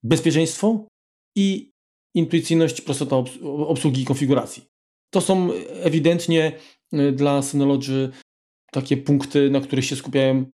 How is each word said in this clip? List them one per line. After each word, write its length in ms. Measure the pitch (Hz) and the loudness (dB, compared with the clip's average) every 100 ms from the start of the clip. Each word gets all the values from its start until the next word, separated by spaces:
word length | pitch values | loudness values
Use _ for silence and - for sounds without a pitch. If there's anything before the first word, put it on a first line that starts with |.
bezpieczeństwo 840 | 117 165 170 156 165 - 208 220 - _ _ _ _ - | 0 2 2 2 0 0 0 0 -6 _ _ _ _ 0
i 360 | 196 190 - _ _ _ _ 170 | 0 0 -8 _ _ _ _ -2
intuicyjność, 640 | 160 170 160 165 160 - | 0 0 2 2 2 0
prostota 340 | - 139 135 135 | -6 -4 0 0
obs-, 500 | 123 - - 143 151 | -2 -8 -10 -6 -2
obsługi 340 | 160 156 127 | 0 0 0
i 40 | 127 | -2
konfiguracji. 580 | 131 139 139 117 - _ _ _ _ _ | -2 2 2 0 -14 _ _ _ _ _
To 80 | 196 | -2
są 280 | 175 190 175 92 - | 2 2 0 -4 -8
ewidentnie, 840 | - 175 160 156 170 170 165 156 156 - _ _ | -4 0 2 2 2 2 2 0 -4 -20 _ _
y, 180 | 151 143 | 0 0
dla 300 | 135 143 143 | 2 0 0
Synology 680 | 139 143 139 139 135 135 131 131 _ _ _ _ _ | 0 0 2 0 0 -2 -4 -8 _ _ _ _ _
takie 260 | - 131 131 | -8 -2 -2
punkty, 520 | 135 139 139 147 139 | 2 0 2 2 2
na 120 | 139 | 2
których 240 | 139 131 131 | 0 -4 -2
się 100 | 135 | -6
skupiają 500 | - 135 135 131 131 | -4 0 2 2 -2